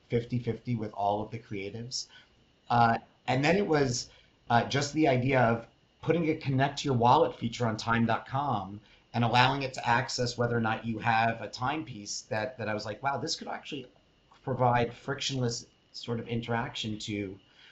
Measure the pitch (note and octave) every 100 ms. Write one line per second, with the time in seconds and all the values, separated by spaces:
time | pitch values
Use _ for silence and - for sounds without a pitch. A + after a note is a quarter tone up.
0 | - - - B2 A#2+ A2 B2+ A2+ G#2+ -
1 | G2+ G#2 G#2+ A2 - G2+ G2 A2+ A#2+ -
2 | - - - _ _ _ - A#2+ A#2 A2+
3 | - _ - C3 D3+ G3 F3+ D3 C3 A#2+
4 | - - _ _ - A#2 - C#3+ - D3+
5 | D3 B2+ B2 C3 A#2 A#2 - _ _ _
6 | - E3 D#3 D#3 C#3 C3 C#3 - C#3 A#2
7 | A#2+ D3+ E3 - A#2 - A#2 G#2+ A2+ A#2
8 | A2+ G#2+ - C3+ C#3+ G#2+ F#2+ G#2 - -
9 | _ A#2 A#2 B2 B2+ C#3 C3 - A#2+ A#2+
10 | B2 - A#2+ - A#2+ A#2 A2 A2+ A#2 G#2+
11 | A#2 A2+ A#2 A2+ G#2 - B2+ D#3 B2+ G#2
12 | G2+ - - A2 G#2+ - G#2+ G#2+ A2 -
13 | C#3 C3 D3+ - - - - C#3 - _
14 | _ _ _ _ C3+ B2 B2 A#2+ A#2 -
15 | - C3+ - C3 A#2+ A2+ - _ _ -
16 | A#2+ A#2 A#2 A#2 A2+ A#2 A#2+ - A2 G#2+
17 | - G#2 F#2+ G2+ _ _ -